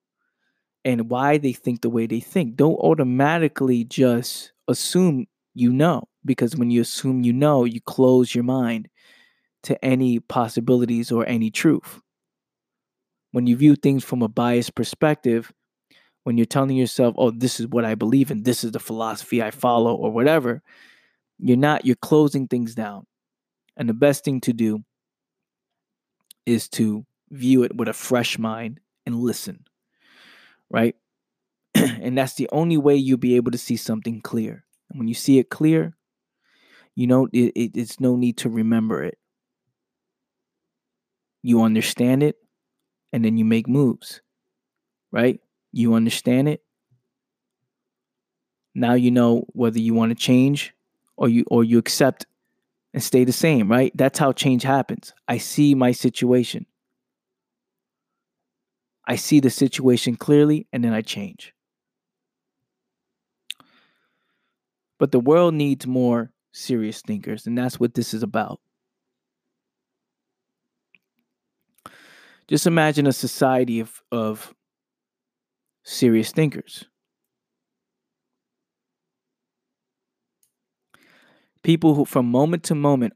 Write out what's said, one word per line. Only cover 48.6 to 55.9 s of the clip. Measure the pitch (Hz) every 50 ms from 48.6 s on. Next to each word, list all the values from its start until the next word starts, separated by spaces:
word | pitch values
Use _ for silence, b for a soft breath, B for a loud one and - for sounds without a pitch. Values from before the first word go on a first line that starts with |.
| _ _ -
Now | 127 123 117 123
you | 127 123 123
know | 123 123 120 117 117 120 - -
whether | - - 123 113 110 113
you | 113 113 113
want | 113 113 113
to | 113
change | 110 - - 127 127 127 139 143 139 - - - _ _ _ _ _ _ _ _ -
or | - 127
you, | 117 117 117 -
or | - 120 117
you | 113 117 117
accept | 113 - - - 147 131 127 - - - _ _ _ _ _ _ _ _ _ _ _ _ -
and | -
stay | 117 - - 127 127
the | 123 123
same, | - - 165 156 127 107 95
right? | 113 123 131 127 -
That's | - 135 135 - -
how | 156 139 127
change | - - 143 131 123
happens. | - 139 135 139 123 - - - - - - _ _ -
I | 120 110
see | - - - - 147 143 143
my | 131 127 123